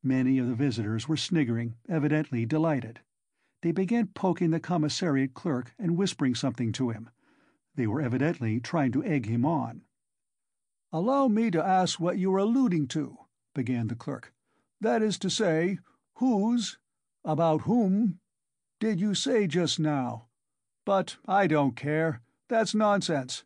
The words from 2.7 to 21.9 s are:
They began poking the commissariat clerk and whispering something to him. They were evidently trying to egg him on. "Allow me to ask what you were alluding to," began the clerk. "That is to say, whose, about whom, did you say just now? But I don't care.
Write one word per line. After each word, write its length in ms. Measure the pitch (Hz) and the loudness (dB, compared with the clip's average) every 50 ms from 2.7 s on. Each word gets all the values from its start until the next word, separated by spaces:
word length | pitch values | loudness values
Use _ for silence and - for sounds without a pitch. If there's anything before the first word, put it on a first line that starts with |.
| 151 131 107 110 117 - _ _ _ _ _ _ _ _ _ _ _ _ | 0 -2 -4 -8 -14 -18 _ _ _ _ _ _ _ _ _ _ _ _
They 100 | - 165 | -4 -2
began 360 | 160 170 190 175 226 240 226 | 0 0 0 0 0 0 0
poking 420 | - - - - 190 170 - 185 165 | -2 -4 -2 0 0 0 2 2 0
the 100 | 160 165 | 0 0
commissariat 760 | - - 175 165 151 147 - - 190 165 143 135 135 131 131 | -2 -2 -2 0 0 -2 -2 -2 -2 0 2 0 0 -2 -4
clerk 400 | - - 175 143 123 123 - _ | -6 -4 -4 -4 -4 -6 -8 _
and 200 | - 220 160 175 | -6 -4 -2 0
whispering 360 | 170 202 180 - - 147 131 123 | 0 0 -2 -2 0 0 0 0
something 380 | - - 135 127 - 123 113 110 | 0 -2 -4 -2 -2 -4 -4 -2
to 160 | - 131 120 | -2 -2 -4
him. 220 | 117 110 110 - _ _ _ _ _ _ _ _ _ _ _ _ _ | -4 -6 -10 -18 _ _ _ _ _ _ _ _ _ _ _ _ _
They 100 | - 120 | -4 -2
were 160 | 107 101 143 | -2 0 -2
evidently 580 | 151 123 117 127 139 160 170 - 120 113 107 123 | -2 -2 0 0 0 0 0 -2 -2 -2 -2 -2
trying 320 | 127 - - 170 143 127 110 | -4 -2 -2 0 0 2 0
to 100 | 135 - | -2 -2
egg 240 | 226 156 143 110 | 0 -2 -2 -2
him 180 | 104 113 127 123 | -2 0 0 0
on. 380 | 151 170 147 120 117 120 - - _ _ _ _ _ _ _ _ _ _ _ _ _ _ _ _ _ _ _ _ _ | 0 0 -2 -4 -6 -8 -14 -18 _ _ _ _ _ _ _ _ _ _ _ _ _ _ _ _ _ _ _ _ _
"Allow 360 | - 160 180 233 269 277 277 | -6 -2 0 0 2 2 2
me 220 | 262 208 214 233 226 | 4 4 2 2 2
to 160 | 170 160 - | 2 0 2
ask 340 | 190 185 185 185 180 - - | 4 4 4 4 2 0 -2
what 200 | 160 175 - 196 | -2 -2 0 0
you 100 | 180 190 | 0 2
were 100 | 190 190 | 2 2
alluding 480 | 196 214 233 269 262 226 175 160 147 127 | 2 2 2 2 2 2 2 0 0 -2
to," 280 | - 156 143 120 - - - _ _ _ _ _ _ | -2 -4 -4 -4 -8 -16 -20 _ _ _ _ _ _
began 320 | - 120 113 131 120 117 | -6 -2 -2 -2 -2 -2
the 80 | 107 117 | -4 -4
clerk. 360 | 113 - - 139 120 - - _ _ _ _ _ _ _ _ _ _ | -6 -8 -8 -10 -10 -10 -18 _ _ _ _ _ _ _ _ _ _
"That 220 | - 226 240 226 | -2 0 0 2
is 160 | 220 214 185 - | 2 0 -2 -2
to 100 | - 190 | -4 -4
say, 500 | - - 220 185 160 156 170 185 202 - - _ _ _ _ _ _ | -2 0 0 2 2 2 2 0 -2 -4 -8 _ _ _ _ _ _
whose, 600 | - 240 262 233 202 196 226 240 240 208 - - _ _ _ _ _ _ _ _ _ _ | -2 0 2 2 2 2 2 2 0 -2 -4 -8 _ _ _ _ _ _ _ _ _ _
about 360 | - 156 147 170 165 156 156 | -2 0 2 2 2 2 0
whom, 580 | - - 214 247 226 190 190 202 240 208 170 - _ _ _ _ _ _ _ _ _ _ _ _ | 0 2 2 2 4 2 2 2 2 0 0 -4 _ _ _ _ _ _ _ _ _ _ _ _
did 200 | 214 220 214 165 | -2 -2 0 0
you 160 | 190 214 196 | 0 0 0
say 320 | - - 269 262 226 208 | -2 0 0 2 2 2
just 320 | 175 139 180 175 151 - - | 2 2 0 0 0 0 0
now? 480 | 156 151 147 139 127 120 113 113 - _ _ _ _ _ _ _ _ _ _ _ _ | 0 0 0 0 -2 -4 -6 -10 -14 _ _ _ _ _ _ _ _ _ _ _ _
But 320 | - 196 190 180 - - - _ | 0 0 0 0 -2 -8 -16 _
I 220 | - 190 202 196 | 0 2 2 4
don't 280 | 175 156 151 143 135 123 | 4 4 4 2 2 -2
care. 460 | - - 147 | -4 -6 -2